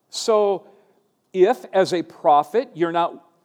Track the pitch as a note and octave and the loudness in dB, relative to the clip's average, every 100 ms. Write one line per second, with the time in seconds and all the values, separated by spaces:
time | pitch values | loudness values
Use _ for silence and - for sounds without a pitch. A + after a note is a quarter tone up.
0 | _ - - G#3+ G3+ F3+ - _ _ _ | _ -8 -2 0 0 -2 -8 _ _ _
1 | _ _ _ F#3 F#3+ B3 - F#3+ D#3 F3 | _ _ _ 2 2 2 -2 -2 0 -4
2 | D#3+ - E3 D3 D3+ A3+ C4+ D#3 E3+ E3+ | -8 -4 2 2 2 -4 -4 -6 -4 -2
3 | E3+ - _ _ | -4 -8 _ _